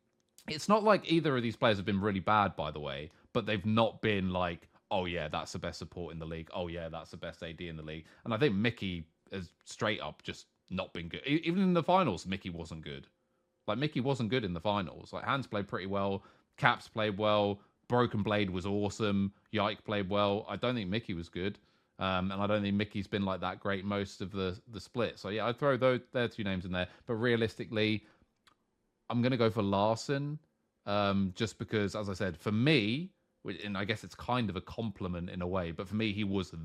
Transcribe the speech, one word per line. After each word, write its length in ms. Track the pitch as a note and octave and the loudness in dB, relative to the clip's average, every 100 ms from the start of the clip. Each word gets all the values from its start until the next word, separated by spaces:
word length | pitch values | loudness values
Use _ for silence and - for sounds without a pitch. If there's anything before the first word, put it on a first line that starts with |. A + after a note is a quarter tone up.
| _ _ _ - - | _ _ _ -18 -10
it's 220 | D#3 - | -6 2
not 160 | G#3+ G#3+ | 4 6
like 260 | F#3+ - | 4 6
either 240 | E3 D3 B2+ | 2 4 2
of 80 | |
these 140 | A#2 G2+ | 0 2
players 180 | A#2+ G2+ | 4 4
have 100 | F#2+ | 2
been 140 | G2 | 2
really 220 | G#2 G2 | 2 0
bad, 340 | G2 G#2+ G2 - | 4 4 4 2
by 160 | D2+ | -4
the 80 | D2+ | -4
way, 320 | D2 C#2 D#2 - _ | -6 -6 -10 -16 _
but 120 | B2 G#2 | -2 0
they've 200 | G#2+ G#2 | -2 2
not 360 | A2 A2+ - | 4 2 2
been 300 | A2 G2+ F#2+ | 0 0 0
like, 380 | F2+ F2+ E2+ - _ _ | 0 -2 -4 -12 _ _
"Oh 160 | G#2 F2+ | -2 -2
yeah, 220 | F2 D#2 | -2 -4
that's 240 | E2 D2+ | -4 -6
the 80 | F#2 | -8
best 180 | F2 - | -8 -8
support 340 | E2+ F#2 D#2+ | -12 -10 -10
in 60 | E2 | -8
the 60 | D#2+ | -8
league. 240 | E2 E2 | -10 -8
Oh 140 | G2 F2 | -8 -6
yeah, 180 | E2+ E2 | -6 -8
that's 220 | D#2+ D#2+ | -10 -14
the 60 | F2 | -12
best 260 | E2+ - | -14 -12
A 80 | E2 | -12
D 160 | E2 E2+ | -10 -10
in 80 | D#2+ | -10
the 80 | |
league." 220 | D#2 D#2+ - - | -10 -12 -14 -16
And 100 | - | -6
I 40 | A2 | 2
think 180 | D3 G2 | 2 4
Mickey 500 | A#2+ A#2+ G2 E2+ D#2+ _ _ | 0 -2 -6 -6 -10 _ _
has 200 | G2 F2 _ - | -10 -10 _ -18
straight 360 | - A2 G#2+ | -4 -2 -2
up 220 | D2+ - | -6 -10
just 240 | - - - _ _ | -12 -14 -16 _ _
not 200 | F#2 F#2+ | -6 -6
been 160 | F2+ E2+ | -8 -8
good. 140 | E2 C3+ | -8 -2
E-, 140 | D#3 | 0
even 180 | E3 F3+ | 0 2
in 120 | F#3 | 4
the 100 | F3 | 4
finals, 420 | D#3+ F#3 D#3 F2+ F2+ | 4 4 4 0 -2
Mickey 240 | F#2+ F#2+ | -4 -4
wasn't 320 | E2+ D#2+ D#2+ | -8 -8 -10
good. 220 | D#2 C#2 - _ _ _ _ _ - | -10 -12 -14 _ _ _ _ _ -4
Like, 100 | G#2+ | -2
Mickey 220 | D3+ - | 0 0
wasn't 300 | B2 B2+ A2 | 0 0 2
good 120 | B2+ | 0
in 100 | G2+ | 0
the 60 | E2+ | -2
finals. 540 | G#2 G2+ D#2+ C#2+ - | 0 0 -2 -8 -10
Like, 100 | F2+ | -8
Hands 220 | - C3+ A#2+ | -2 -2 -2
played 220 | G#2 G2 | -4 -4
pretty 180 | G#2 F#2+ | -6 -4
well. 380 | G2 G2 G2 - - _ - | 0 0 -2 -6 -20 _ 2
Caps 300 | C3 A#2 - | 4 4 -2
played 280 | A#2 G#2+ G2 | -2 0 2
well. 440 | G#2+ G#2 G2+ G2 - _ - | 4 6 4 0 -8 _ 0
Broken 360 | B2 A#2+ A2 | 4 4 2
Blade 260 | G2+ G#2 G2 | 2 2 2
was 160 | F2+ G2 | 0 -2
awesome. 680 | G2+ G2+ - G#2+ G2 G2 - _ | 0 0 0 0 2 0 -2 _
Yike 320 | A2 G2+ G2+ - | 0 0 -2 -4
played 240 | G#2 F#2 | -2 0
well. 380 | G2+ G2+ G2+ - | 2 2 2 -2
I 60 | G2+ | -2
don't 180 | A#2+ | 0
think 160 | B2 F2+ | 0 -2
Mickey 240 | G#2+ - | -2 -4
was 160 | E2+ E2+ | -8 -6
good. 300 | F2 F#2+ G2+ _ _ _ - | -4 -4 -6 _ _ _ -4
Um, 320 | F#2+ F#2 F#2+ | 0 0 0
and 100 | G2 | 0
I 60 | G2+ | 2
don't 160 | G#2+ | 2
think 120 | G2+ G2+ | 2 0
Mickey's 300 | G#2 G#2+ F#2+ | 0 -4 -2
been, 180 | G#2+ | -2
like, 180 | G2 F#2 | 0 -2
that 180 | F2+ G2+ | -4 -4
great 260 | G2+ G2 G2 | -4 -2 -2
most 360 | G2+ G2 - | -2 -2 -6
of 100 | F#2 | -8
the, 280 | G2 F#2 F#2 - | -2 -2 -4 -10
the 80 | A2+ | -14
split. 400 | - B2 G2 - | -8 -2 -2 -2
So, 100 | G2 | -6
yeah, 160 | G#2+ A2 | -2 -2
I'd 140 | A#2+ | 0
throw 180 | C#3+ B2+ | 2 4
those, 220 | C3 B2 - | 4 2 -2
their 160 | B2+ A#2 | -2 -2
two 160 | - | -2
names 220 | G2+ F#2 F2+ | -2 -2 -2
in 60 | |
there. 160 | F2+ F2+ - - | -2 -4 -6 -6
But 100 | A2 | 0
realistically, 840 | B2 A#2 A2+ - G#2+ A2 G#2+ G#2+ - _ _ _ _ _ _ _ _ _ - | 2 2 2 -2 -4 0 2 0 -4 _ _ _ _ _ _ _ _ _ -2
I'm 100 | A#2+ | 2
gonna 160 | B2 C3 | 2 4
go 140 | A2+ | 4
for 100 | A2 | 4
Larson, 800 | G2 G2 G#2+ A2+ - C#3 C#3+ D3 - _ _ _ - | 2 4 4 2 0 -2 -2 -8 -12 _ _ _ -2
um, 460 | G2+ G2+ G2 F#2+ - | 2 4 4 2 0
just 240 | A2 - | -4 -4
because, 360 | A2 A2 G2+ G#2+ | -2 0 0 -2
as 140 | G2+ | -6
I 40 | |
said, 240 | F#2+ F#2+ D#2+ | -2 -4 -2
for 140 | A2+ | -2
me, 600 | G#2+ C3+ D3+ G#2 C3 F3+ - _ _ | 2 6 6 4 0 -6 -12 _ _
whi-, 160 | - E2+ | -10 -8
and 140 | G#2 G2 | -6 -4
I 80 | G#2 | -2
guess 180 | G#2+ | -4
it's 120 | F#2+ - | -6 -10
kind 340 | - B2 G#2+ | -2 -2 0
of 60 | F#2 | -4
a 60 | |
compliment 680 | - - A2+ - F#2 F2 F2+ | -6 -6 -6 -4 -6 -4 -6
in 120 | F2+ | -4
a 40 | F2+ | -4
way, 240 | F#2+ E2+ | -2 -4
but 160 | D#2+ F#2+ | -6 -6
for 80 | G#2+ | -2
me, 160 | A2 | 0
he 100 | G2+ | 0
was 300 | G2+ G2 F2+ E2+ | -2 -2 -4 -8